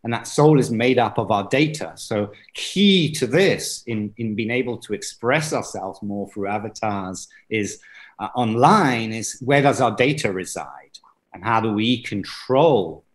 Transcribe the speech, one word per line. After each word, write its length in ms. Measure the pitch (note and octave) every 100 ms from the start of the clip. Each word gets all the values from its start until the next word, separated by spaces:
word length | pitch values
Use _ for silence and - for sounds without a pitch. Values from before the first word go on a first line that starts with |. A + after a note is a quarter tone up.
and 80 | A2+
that 140 | A2+ -
soul 320 | - D3 D3+
is 100 | A#2+
made 280 | A2 B2 B2+
up 200 | A2 -
of 120 | G2
our 180 | G#2 G2
data. 440 | C3 D#3 D#3 E2+ -
So 360 | - G#2+ G2+ - -
key 560 | - - F3+ G3+ F#3+ D3+
to 140 | - A#2+
this 560 | C#3+ F#3+ G#2 - - -
in, 260 | A2 G#2 G#2
in 160 | A2+
being 160 | G#2+ A2
able 260 | B2 A#2+ A#2
to 140 | -
express 600 | G2+ - - A#2 D3+ D3+
ourselves 500 | C#3 - G2+ F#2+ -
more 260 | G2+ G2+ F#2+
through 200 | - G2
avatars 800 | G#2 G#2+ - A2 G2+ F#2+ F#2 - - _
is, 320 | A2 G2 - - - - -
uh, 80 | G2+ B2
online 760 | A#2 A2+ C#3+ G#3+ D#3 A#2+ A2+
is 280 | A2 A2 -
where 220 | A#2+ C#3+
does 180 | C#3+ A#2+
our 160 | B2+ G#2+
data 340 | B2 D3+ G#2+
reside, 680 | F#2 F2 F#2 C#2+ C#2 C#2 - _ _ _
and 100 | -
how 180 | G2 A2+
do 120 | A2
we 300 | G#2 A2+ B2
control, 1000 | - G#2 F2 - - C3 D#3+ B2 E2+ D#2 _